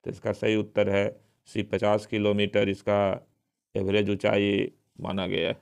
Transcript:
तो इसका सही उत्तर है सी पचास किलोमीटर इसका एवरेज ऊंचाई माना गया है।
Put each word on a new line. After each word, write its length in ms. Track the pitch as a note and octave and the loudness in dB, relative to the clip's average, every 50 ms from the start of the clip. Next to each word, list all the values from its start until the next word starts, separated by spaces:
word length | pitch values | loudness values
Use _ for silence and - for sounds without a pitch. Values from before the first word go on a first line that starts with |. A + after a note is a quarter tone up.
| - | -10
तो 60 | A#2 | -12
इसका 220 | - - - A2 | -12 -6 -6 -6
सही 240 | G2+ - - A2 A2 | -4 -2 0 0 0
उत्तर 320 | G#2+ G2+ G#2 _ G#2 G2+ G2 | 0 -2 -2 _ 0 2 2
है 320 | G2 G2 G2+ G#2 - - _ _ _ _ _ - | 2 2 0 0 -4 -10 _ _ _ _ _ -8
सी 140 | - A2+ | -6 -6
पचास 420 | G2+ G#2+ - F#2+ G#2+ G#2 G#2 G#2 G#2 | -4 -2 -2 0 2 2 2 0 0
किलोमीटर 640 | - - G#2+ G#2 G#2 G#2 G2+ G#2 G2+ - G#2 G2+ G2 | -4 -2 0 2 2 2 2 0 0 2 0 0 0
इसका 300 | G2 - - - G2+ G2+ G2+ G2 G2 - - _ _ _ _ _ _ _ _ _ _ | -2 -4 -2 0 0 2 2 0 -2 -4 -8 _ _ _ _ _ _ _ _ _ _
एवरेज 360 | G#2 G2 F#2+ G2 G#2 G#2 G2+ | -4 -2 0 0 0 2 0
ऊंचाई 600 | G2+ F#2+ - G#2 G#2+ G2+ G2+ G2+ G2 G2 G#2 - - _ _ _ _ - | -2 0 0 0 2 2 2 2 2 0 -2 -4 -6 _ _ _ _ -10
माना 260 | - - F2+ G2 F#2 | -8 -6 -4 -4 -4
गया 220 | F#2 G2 - E2 F2 | -4 -2 -2 -2 -4
है। 60 | - - | -4 -8